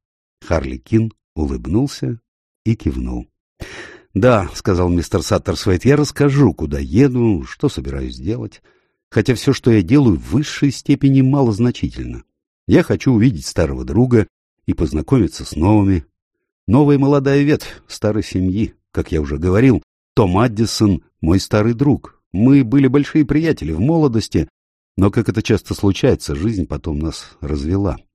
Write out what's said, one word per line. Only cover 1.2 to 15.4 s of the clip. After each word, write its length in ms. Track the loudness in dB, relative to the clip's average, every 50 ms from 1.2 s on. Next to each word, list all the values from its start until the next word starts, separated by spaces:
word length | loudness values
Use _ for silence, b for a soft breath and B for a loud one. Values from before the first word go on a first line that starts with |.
| _ _ -8
улыбнулся 840 | -6 -4 -4 -4 -6 -6 -2 -2 -2 -2 -2 -4 -6 -8 -8 -8 -10 _ _ _ _ _ _ _ _ -4
и 100 | -4 -4
кивнул. 540 | -2 -2 -4 -4 -4 -6 -6 -8 -10 -10 -14 _ _ _ _ _ B B B B B B B B B B B -4
"Да", — 360 | 0 2 2 2 2 0 -4 -10
сказал 340 | -6 -4 -2 0 0 0 0
мистер 340 | 0 -2 -2 -2 -4 -4
Саттерсвейт, — 600 | -2 -2 -2 -2 -2 -4 -6 -4 -2 -2 -2 0 2
я 120 | 2 2
расскажу, 580 | 2 0 -2 -2 0 0 2 2 4 4 2 2
куда 240 | 0 -4 -6 -4 -6
еду, 680 | -4 0 2 2 2 4 2 2 0 0 0 -2 -4
что 240 | -8 -8 -4 -4 -4
собираюсь 480 | -4 -6 -8 -8 -8 -8 -8 -8 -10
делать. 460 | -8 -8 -6 -6 -6 -8 -12 -14 -18 _ _ _ _ _ _ _ _ _ _
Хотя 240 | -2 0 0 0 0
все, 180 | 0 0 0
что 180 | 0 2 2 2
я 120 | 4 4
делаю, 340 | 4 4 4 4 4 4 2
в 140 | 0 -2 -2
высшей 420 | -2 -2 -2 -4 -4 -2 -2 -2
степени 480 | -2 -2 -2 0 0 2 2 4 4 4
малозначительно. 1040 | 4 4 2 2 2 2 2 2 0 0 0 -2 -6 -6 -6 -8 -12 -12 -12 -14 -16 _ _ _ _ _ _ _ _
Я 160 | 2 2 2
хочу 300 | 2 2 -2 -2 0 2
увидеть 340 | 2 4 4 2 2 -2 -6
старого 380 | -6 -4 -2 -2 -2 -4 -6 -8
друга 420 | -2 0 0 2 4 4 2 2 0 _ _ _ _ _ _ _
и 60 | -4
познакомиться 720 | -2 -2 -2 -2 -2 -4 -2 0 2 2 2 0 -4 -8